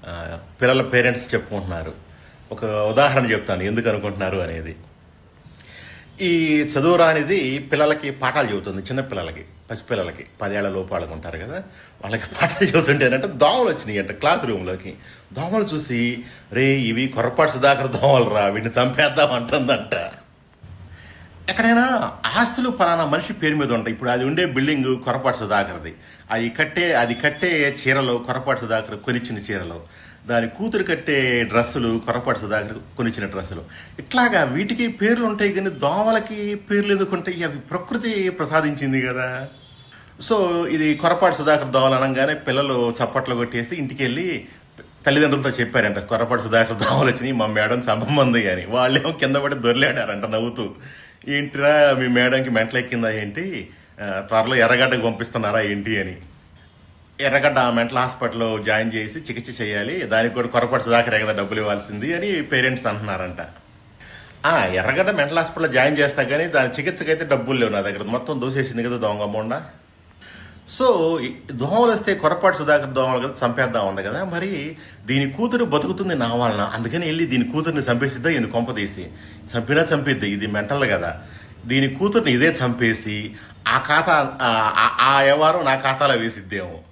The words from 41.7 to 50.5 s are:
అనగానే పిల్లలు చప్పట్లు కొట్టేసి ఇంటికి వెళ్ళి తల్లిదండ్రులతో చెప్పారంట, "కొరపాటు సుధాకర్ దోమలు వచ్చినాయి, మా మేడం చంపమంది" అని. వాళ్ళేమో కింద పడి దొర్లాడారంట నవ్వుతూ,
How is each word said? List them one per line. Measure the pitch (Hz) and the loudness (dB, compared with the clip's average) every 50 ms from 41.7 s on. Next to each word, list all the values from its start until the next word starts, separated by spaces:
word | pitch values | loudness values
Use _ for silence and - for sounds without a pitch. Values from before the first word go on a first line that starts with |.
| 123 131 131 135 135 | 2 4 4 4 4
అనగానే | 127 131 135 131 131 135 143 156 | 4 2 0 2 0 0 0 0
పిల్లలు | 151 - - 127 135 143 139 131 123 120 117 117 - | -2 -2 -2 0 0 0 0 2 2 0 0 0 -2
చప్పట్లు | 127 113 - 135 127 127 123 | -4 -2 0 -2 -2 -2 -2
కొట్టేసి | 117 120 120 127 120 117 117 180 | -2 -2 -2 -2 -6 -4 -4 -6
ఇంటికి | 170 143 127 131 131 | -6 -6 -6 -4 -4
వెళ్ళి | 135 123 123 147 180 185 160 110 - - - - - - _ - - - - - - | -2 -2 -2 -2 -2 -4 -4 -6 -8 -12 -20 -20 -20 -20 _ -20 -20 -20 -20 -2 0
తల్లిదండ్రులతో | 147 139 147 151 147 147 139 131 139 | 2 4 6 4 4 4 2 0 -2
చెప్పారంట, | 117 - 120 101 - 127 117 127 101 104 | 0 -2 -4 0 2 2 2 2 0 -2
"కొరపాటు | - - 117 110 117 117 123 117 | -4 -2 0 0 2 2 0 0
సుధాకర్ | 110 110 110 113 113 110 117 | 0 2 4 4 4 4 0
దోమలు | 101 117 113 - 139 139 131 | -2 0 2 2 4 4 2
వచ్చినాయి, | 120 - 123 131 | 2 0 -2 -2
మా | 135 120 110 | 0 0 0
మేడం | 110 107 104 107 110 120 123 | 0 2 0 2 2 0 0
చంపమంది" | 120 117 107 110 110 101 147 147 135 123 117 117 107 98 | 0 0 -2 -2 0 0 2 4 4 4 4 2 2 0
అని. | 92 90 85 | -2 -2 -4
వాళ్ళేమో | 95 110 127 127 127 135 131 131 160 | -4 0 2 2 4 2 2 0 0
కింద | 160 - 139 135 135 | -2 -2 -2 0 0
పడి | 143 143 139 143 | 0 0 0 -4
దొర్లాడారంట | 127 117 120 117 131 139 139 120 123 110 101 101 104 98 | 0 2 2 2 4 2 2 2 -2 -4 -4 -4 -6 -4
నవ్వుతూ, | 123 110 110 113 120 | -4 -2 -2 -2 -4